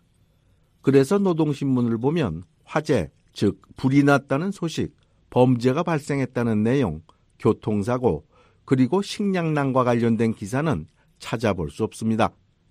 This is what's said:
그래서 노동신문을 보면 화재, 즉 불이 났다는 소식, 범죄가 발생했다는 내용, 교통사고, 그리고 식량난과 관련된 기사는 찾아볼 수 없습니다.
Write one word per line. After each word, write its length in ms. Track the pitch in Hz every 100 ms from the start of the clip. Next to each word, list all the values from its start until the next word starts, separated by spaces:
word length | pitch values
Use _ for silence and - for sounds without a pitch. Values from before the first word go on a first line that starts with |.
| _ _ _ _ _ _ _ _
그래서 360 | - 135 135 202
노동신문을 800 | 196 160 151 135 139 127 120 113
보면 440 | 131 170 120 80 92 _ _
화재, 440 | 160 156 127 76 - _
즉 300 | - 104 - _ -
불이 260 | 131 139
났다는 480 | 143 139 139 139 190
소식, 420 | 196 170 151 87 - _ _ _
범죄가 540 | 120 127 123 123 131
발생했다는 800 | 175 156 - 143 127 - 117 107
내용, 380 | 107 139 110 78 - _ _ _
교통사고, 840 | 117 107 - 107 101 123 120 76 - _ _ _ -
그리고 360 | 131 127 190
식량난과 840 | 202 - 202 185 165 151 135 127 123
관련된 480 | 120 117 113 113
기사는 520 | 104 98 127 160 95 80 _ _ _
찾아볼 500 | - 117 113 92 76
수 160 | - -
없습니다. 460 | - 110 110 101 - _ _ _